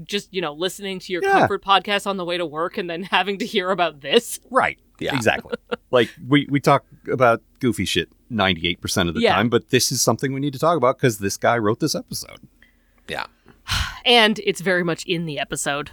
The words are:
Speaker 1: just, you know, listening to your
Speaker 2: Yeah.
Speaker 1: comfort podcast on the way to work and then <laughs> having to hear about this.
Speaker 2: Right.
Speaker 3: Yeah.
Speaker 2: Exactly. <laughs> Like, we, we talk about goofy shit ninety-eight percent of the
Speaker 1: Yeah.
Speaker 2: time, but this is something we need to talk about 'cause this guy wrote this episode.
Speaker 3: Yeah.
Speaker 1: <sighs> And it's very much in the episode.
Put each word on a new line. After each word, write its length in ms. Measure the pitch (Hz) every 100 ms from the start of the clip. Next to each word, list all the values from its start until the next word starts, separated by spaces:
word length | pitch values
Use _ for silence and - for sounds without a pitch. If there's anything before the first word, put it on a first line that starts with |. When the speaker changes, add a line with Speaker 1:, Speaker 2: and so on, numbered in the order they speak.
Speaker 1:
just, 280 | 165 202 -
you 80 | 185
know, 100 | 165
listening 460 | 147 180 - 202 185
to 120 | -
your 100 | 175
Speaker 2:
Yeah. 160 | 392 -
Speaker 1:
comfort 240 | 220 196
podcast 420 | - 196 180 202 202
on 120 | 196
the 60 |
way 120 | 175 175
to 80 | 170
work 300 | 147 175 -
and 100 | 180
then 120 | 165
<laughs> 80 | 185
having 280 | 196 185 196
to 80 | 233
hear 240 | 214 180
about 300 | 185 170 151
this. 360 | 139 214 - - _
Speaker 2:
Right. 280 | 254 80 - _ _
Speaker 3:
Yeah. 160 | 165 135
Speaker 2:
Exactly. 380 | 110 - - 226
<laughs> 40 | _ - _
Like, 180 | 127 117 - 123
we, 200 | 143 -
we 100 | 139
talk 280 | - 139 - - -
about 320 | 127 127 113 - _
goofy 240 | 127 107
shit 240 | 90 87 80 _ -
ninety-eight 500 | 113 95 87 85 90
percent 300 | - - 87
of 40 |
the 60 | 82
Speaker 1:
Yeah. 140 | 226
Speaker 2:
time, 160 | 156 117
but 180 | 117 -
this 240 | 127 -
is 80 | 127
something 320 | - 117 139
we 80 | 135
need 140 | 143
to 40 | 131
talk 200 | 156 170
about 200 | 123 135
'cause 200 | 131 107
this 180 | 98 -
guy 220 | 113 117
wrote 220 | 104 113
this 140 | 160
episode. 440 | 180 - - - - - _ _ _ _ _ -
Speaker 3:
Yeah. 180 | 69 - _ _ _ -
Speaker 1:
<sighs> 380 | - - - -
And 340 | 240 214 214
it's 200 | 208 185
very 200 | 175 180
much 220 | 175 160
in 220 | - 170 170
the 120 | 143
episode. 520 | - 147 - 143 147